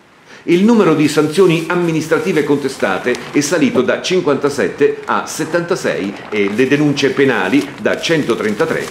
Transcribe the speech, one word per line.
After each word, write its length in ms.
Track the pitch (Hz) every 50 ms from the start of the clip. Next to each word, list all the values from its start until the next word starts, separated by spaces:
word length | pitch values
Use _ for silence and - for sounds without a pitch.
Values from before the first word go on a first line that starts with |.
| _ _ _ _ _ - - - -
Il 200 | - - 180 202
numero 300 | 226 240 208 185 165 156
di 120 | 147 151
sanzioni 600 | 143 - 156 151 151 151 185 190 175 160 165 160 -
amministrative 760 | 180 175 175 165 160 156 - - 165 147 - 190 165 160 -
contestate 720 | - 147 131 135 131 - - 123 101 92 90 - 123 120 - - -
è 100 | - 143
salito 420 | 143 - 180 165 139 120 - 131
da 180 | 117 - - -
cinquantasette 1000 | - - 185 185 - 147 139 - - 143 139 120 101 85 - - 143 - - - -
a 220 | - 117 101 -
settantasei 880 | - - - 160 160 160 175 170 175 190 - - 110 76 73 92 101 101 - - -
e 180 | 107 104 101 98 104
le 120 | 113 131
denunce 440 | - 143 143 151 147 139 143 139 127
penali 520 | 131 - 139 131 120 104 92 95 117 147 - - - -
da 220 | 107 107 92 -
centotrentatré 840 | - - 165 156 113 - 113 - 101 107 104 - - 160 - 143 139 -